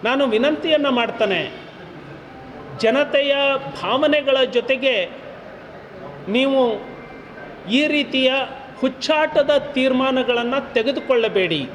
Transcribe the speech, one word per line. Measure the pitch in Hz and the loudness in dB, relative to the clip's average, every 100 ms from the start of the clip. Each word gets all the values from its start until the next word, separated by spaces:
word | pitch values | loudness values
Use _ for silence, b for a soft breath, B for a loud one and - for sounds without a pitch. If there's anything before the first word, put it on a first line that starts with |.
| 214 | 0
ನಾನು | 269 269 | 2 2
ವಿನಂತಿಯನ್ನ | 220 277 302 320 302 285 247 | 2 2 0 2 2 4 2
ಮಾಡ್ತೇನೆ, | 233 - 214 185 143 - - - - - - - - - - - - - | 0 0 0 0 -2 -10 -16 -18 -18 -16 -16 -18 -18 -18 -16 -16 -14 0
ಜನತೆಯ | 220 262 285 294 277 277 277 269 277 - | 2 2 2 2 2 2 2 0 -4 -6
ಭಾವನೆಗಳ | 180 254 302 294 277 269 254 240 | -2 2 4 2 2 2 2 0
ಜೊತೆಗೆ | 233 262 262 220 175 - - - - - - - - - - - - 226 | 0 0 2 0 -2 -8 -14 -16 -16 -16 -18 -18 -18 -16 -14 -12 -2 2
ನೀವು | 269 269 247 208 - - - - - - - - 170 247 | 4 4 2 0 -6 -14 -16 -16 -16 -16 -16 -14 0 2
ಈ | 302 294 | 4 2
ರೀತಿಯ | 262 262 262 269 254 - - - | 0 2 2 2 -2 -8 -14 -2
ಹುಚ್ಚಾಟದ | 262 254 - 311 311 311 277 294 285 254 | -2 -2 0 2 4 4 4 2 2 0
ತೀರ್ಮಾನಗಳನ್ನ | 262 254 262 254 247 240 240 269 269 240 | 2 4 2 2 2 0 0 -2 0 0
ತೆಗೆದುಕೊಳ್ಳಬೇಡಿ. | 226 277 - 247 226 185 185 160 127 | 0 -2 2 2 4 2 2 0 -4